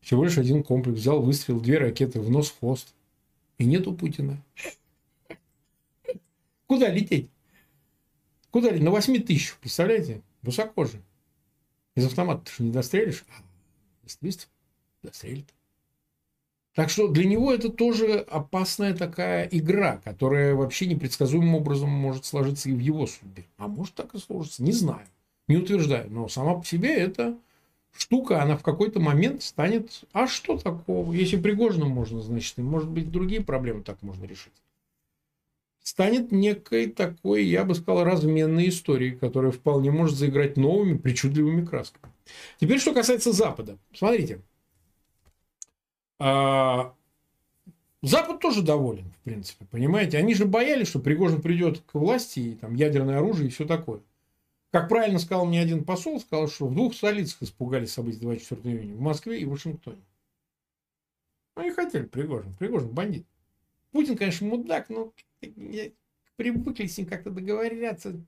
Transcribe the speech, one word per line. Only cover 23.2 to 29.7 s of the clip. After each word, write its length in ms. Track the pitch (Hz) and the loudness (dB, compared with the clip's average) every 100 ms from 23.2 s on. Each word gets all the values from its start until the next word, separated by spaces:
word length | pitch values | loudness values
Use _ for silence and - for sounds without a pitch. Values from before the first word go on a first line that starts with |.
| 98 95 87 - | -20 -20 -20 -12
А 100 | 104 | -10
может, 260 | 113 196 | -8 -10
так 200 | - 240 | -10 -12
и 40 | 196 | -12
сложится, 440 | - 185 156 - | -10 -10 -8 -2
не 100 | 139 | 0
знаю, 340 | 233 156 - - _ _ _ - | 2 0 -4 -12 _ _ _ 2
не 100 | 160 | 2
утверждаю. 520 | 180 202 147 120 104 | 4 2 2 0 -4
Но 180 | 113 110 | -8 -8
сама 260 | 131 151 | -4 -2
по 100 | 170 | -2
себе 320 | - 170 254 285 | -2 -2 0 2
эта 400 | 185 - 233 240 _ _ _ _ _ | 0 -2 -4 -4 _ _ _ _ _
штука, 500 | - - 254 254 165 | -8 0 0 2 2
она 140 | 143 151 | 2 2
в 60 | |
какой-то 380 | - 165 214 196 | 0 2 2 2
момент 420 | 156 143 233 277 | 4 4 4 0
станет, 640 | - - 165 | -8 -2 0